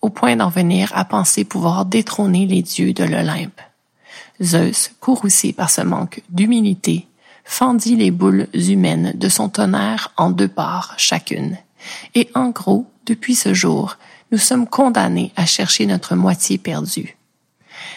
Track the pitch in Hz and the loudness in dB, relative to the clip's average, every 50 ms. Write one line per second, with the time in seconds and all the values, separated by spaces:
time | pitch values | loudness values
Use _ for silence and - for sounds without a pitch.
0 | - 220 - - - 247 240 226 208 180 165 185 180 170 175 185 190 208 - 196 | -4 -4 -2 0 2 2 4 4 2 0 2 2 2 2 2 2 0 0 -2 -4
1 | 190 - - 208 185 - - 214 202 - - 196 170 165 170 190 196 185 185 226 | -4 -2 0 0 0 0 0 0 -2 -2 -2 -2 0 0 0 0 -2 0 0 0
2 | 214 - - - 208 196 180 180 196 190 185 185 175 - - - 185 190 185 - | 0 -2 -2 -2 0 2 2 2 2 2 2 0 0 -2 -2 -2 0 0 0 0
3 | - 160 160 - 165 156 156 175 170 - - - - - _ _ _ _ _ _ | 0 0 0 0 -2 -2 -2 -4 -6 -10 -12 -16 -20 -20 _ _ _ _ _ _
4 | _ - - - - - _ - 196 170 170 165 175 175 - - - - - _ | _ -20 -20 -20 -20 -18 _ -4 -2 0 2 2 2 2 0 -2 -4 -6 -8 _
5 | - - 262 240 - 202 185 - - - 214 - 180 160 - - - 175 175 - | 0 0 0 2 2 0 2 2 0 0 -2 -2 -2 -2 0 0 0 0 -2 -2
6 | - 170 - - - - 175 175 202 220 247 226 214 202 185 190 - 185 165 170 | -4 -6 -8 -12 -14 -6 0 0 2 4 4 4 2 2 0 0 0 -2 -2 -2
7 | - _ _ _ _ - - _ _ - - - 240 262 247 233 214 226 247 220 | -4 _ _ _ _ -20 -20 _ _ -8 -4 0 0 2 2 2 2 2 2 4
8 | 214 185 175 175 185 196 190 - - - - - 87 90 98 98 90 85 80 82 | 4 2 2 2 2 4 4 2 0 0 -2 -2 0 2 2 4 2 2 2 0
9 | 82 - - - - 190 - - - 202 - - 104 139 190 202 - 208 226 214 | 0 -2 -2 -2 -2 0 0 0 -2 -2 -2 0 0 0 0 0 0 -2 -4 -4
10 | - - _ - 160 180 180 180 196 190 - - 151 - - - - - - - | -6 -6 _ 0 0 2 2 2 0 0 0 -2 -4 -4 -4 -6 -8 -8 -6 -4
11 | - - - 165 - - - - - - 185 - - _ _ - - - - - | -2 0 -2 -2 -4 -6 -6 -6 -6 -6 -8 -8 -12 _ _ -20 -18 -16 -16 -16
12 | - - - 240 226 - - 254 262 247 226 - - 190 190 208 254 - _ _ | -10 -2 0 0 0 0 0 -2 -2 -2 -2 -4 0 0 0 0 0 -4 _ _
13 | - - 233 226 - - 247 233 - 196 190 185 185 170 156 - - 185 - - | -6 -4 -4 -4 -2 -2 0 0 2 0 0 2 2 0 0 0 -2 -4 -8 -12
14 | - - - - _ - 233 214 - - 254 247 240 226 - - 277 254 233 214 | -20 -20 -20 -20 _ -2 -2 0 2 2 2 0 0 0 2 2 2 2 4 2
15 | 196 185 175 175 175 190 - - 175 160 - - 196 175 - - 214 208 190 185 | 2 2 0 0 -2 -2 -2 -2 0 0 0 0 0 0 0 0 0 0 0 -2
16 | - - 180 180 180 - 180 180 - - 190 185 - - 165 - 156 180 - - | -2 0 0 2 2 2 2 0 0 -2 -2 -2 -4 -4 -6 -6 -6 -6 -8 -8
17 | 165 - - _ _ _ _ _ _ _ _ _ _ _ - - - - - | -10 -10 -14 _ _ _ _ _ _ _ _ _ _ _ -20 -18 -18 -18 -18